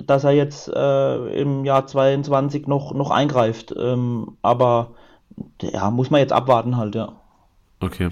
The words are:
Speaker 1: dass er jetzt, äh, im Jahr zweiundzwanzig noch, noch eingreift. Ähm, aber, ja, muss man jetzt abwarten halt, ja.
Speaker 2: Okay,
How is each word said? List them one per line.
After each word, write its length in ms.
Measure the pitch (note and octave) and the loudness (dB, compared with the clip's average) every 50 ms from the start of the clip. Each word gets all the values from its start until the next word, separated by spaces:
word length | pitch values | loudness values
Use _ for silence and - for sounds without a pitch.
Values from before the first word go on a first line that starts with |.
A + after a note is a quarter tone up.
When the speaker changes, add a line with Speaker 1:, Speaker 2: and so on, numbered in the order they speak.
| - | -2
Speaker 1:
dass 200 | - C#3 C#3 C#3 | 0 2 2 4
er 60 | C#3+ | 4
jetzt, 360 | C#3+ D3 C#3+ D3 D3 - - - | 4 4 2 0 -2 -10 -10 -6
äh, 720 | - - C3+ C#3 C#3 C#3 C#3 C3+ B2+ A#2 B2 - - - | -2 0 0 2 2 2 2 0 0 -2 -4 -4 -4 -2
im 240 | C#3 C#3+ C#3 C#3 C3+ | -2 -2 -2 -2 0
Jahr 240 | C#3 C3+ C3+ C3 - | 2 2 2 0 0
zweiundzwanzig 800 | - C3+ C3+ C3+ C#3 C#3 C#3+ D3 C#3+ C3+ C#3 C#3 C#3+ D3 D3 C3+ | 0 2 2 2 2 0 0 0 0 0 0 0 -4 -4 -4 -2
noch, 260 | C#3 C#3 C#3 - - | -2 -2 -2 -4 -6
noch 180 | C3+ C#3 - | -4 -2 0
eingreift. 640 | - A#2+ C#3+ D3 C#3 B2+ A2+ A2 A2+ - - - - - | 0 0 0 2 2 2 2 2 0 -4 -8 -12 -8 -4
Ähm, 540 | - B2 B2+ B2 B2 A#2+ A#2+ A2+ G#2+ G#2 - _ | -2 -2 -2 -2 -2 -2 -4 -4 -6 -10 -8 _
aber, 500 | - - A#2+ A#2+ B2+ B2 A#2+ A#2 A#2 - - - - _ _ _ _ _ - - - - _ - | 0 0 2 4 4 2 2 2 0 -2 -8 -20 -20 _ _ _ _ _ -16 -16 -16 -16 _ -10
ja, 280 | - - - - F#2+ G2+ | -8 -6 -4 -2 -2 0
muss 220 | A#2 B2 B2+ - | 0 0 0 2
man 80 | D#3 D3 | 2 2
jetzt 140 | C3+ - - | 4 4 2
abwarten 420 | A#2 A#2+ C3+ B2+ A2+ A2+ B2 B2+ | 0 2 2 2 2 2 0 -2
halt, 200 | B2 A2 G#2 G#2 | -2 -2 -4 -4
ja. 180 | A2 A2 - - - _ _ _ _ _ _ _ _ _ _ _ - | -6 -6 -8 -10 -18 _ _ _ _ _ _ _ _ _ _ _ -8
Speaker 2:
Okay, 300 | F#2+ F#2 - - F#2 F2 | -8 -6 -4 -4 -4 -4